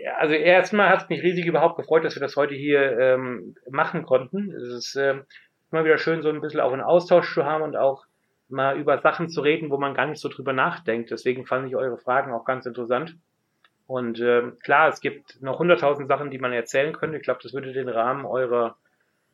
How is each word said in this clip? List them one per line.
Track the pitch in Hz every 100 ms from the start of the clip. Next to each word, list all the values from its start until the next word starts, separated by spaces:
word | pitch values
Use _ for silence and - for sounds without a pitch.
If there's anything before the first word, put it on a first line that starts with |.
| - 127
also | 151
erstmal | 156 165 180 180 214 185
hat's | 180 -
mich | 165
riesig | 185 180 165
überhaupt | 143 170 -
gefreut, | - 160 160
dass | 143
wir |
das | 139 -
heute | 143 139
hier, | 147 143 135 117
ähm, | 131 127 127 117 101 - -
machen | 135 156 170 -
konnten. | 127 131 196 202
Es | - 123
ist, | 123 - 139
ähm, | 139 139 - - _ _ _
immer | 160
wieder | 160 147
schön, | - 165
so | 151
ein | 151
bisschen | 156 147
auch | 123
einen | 135
Austausch | 107 175 175 175 165
zu | - 143
haben | 156
und | 151 113
auch | 135 135 _ _ _ _ _
mal | 135 135 139
über | 147 135
Sachen | 156 147 165
zu | 156
reden, | 143 160 151
wo | 139
man | 139
gar | 131 143
nicht | 151
so | 139
drüber | - 131
nachdenkt. | 131 135 - - 117 117
Deswegen | 113 131 127 123
fand | 131 135
ich | 123
eure | 131 117
Fragen | - 127 135
auch | 117 -
ganz | 131 123
interessant. | 120 117 123 165 170 _ _ _ _ _ _ -
Und, | 131 120 113
ähm, | 120 120 123 -
klar, | - 143 156
es | -
gibt | 135 107 - -
noch | 131 131
hunderttausend | 170 170 143 143 135
Sachen, | 135 147
die | 131
man | 127
erzählen | 120 - 135 151
könnte. | 151 156 151
Ich |
glaub, | - 123
das | 120
würde | 131 131
den | 131 123
Rahmen | 113 120 139 120
eurer, | 123 127 120 113 - _ _ _ _ _